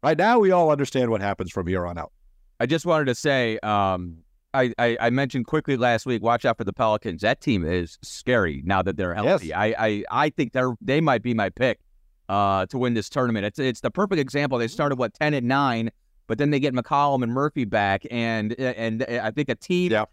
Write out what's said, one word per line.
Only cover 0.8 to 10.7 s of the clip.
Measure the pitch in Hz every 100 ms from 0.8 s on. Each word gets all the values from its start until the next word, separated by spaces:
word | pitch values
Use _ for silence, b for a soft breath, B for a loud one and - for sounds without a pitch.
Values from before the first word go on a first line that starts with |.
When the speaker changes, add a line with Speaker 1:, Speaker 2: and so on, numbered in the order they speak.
| 139 135 123
Speaker 1:
what | 110
happens | 101 98 92
from | 101 87
here | 92 87
on | 85
out. | 80 _ _ _ _ _
Speaker 2:
I | 123
just | 160 175
wanted | 160 139
to | 120
say, | 151 135 117 110
um, | 107 104 98 92 90 82 _ _ _
I, | 135 127 113
I, | 120 117
I | 117
mentioned | 123 139 135 113
quickly | 156 147 135
last | 123 113 -
week, | 117
watch | 104 120
out | 135 113
for |
the | 98
Pelicans. | - 113 107 113 82
That | 104 135
team | - 107 80
is | 90 85 -
scary | - - - 123 92 69
now | 71 98
that | 92 90
they're | 92
healthy. | 85 107 185 90
Speaker 1:
Yes. | 78
Speaker 2:
I, | 107 110
I, | 110 104 -
I | 117 151
think | - 127
they're, | 131 127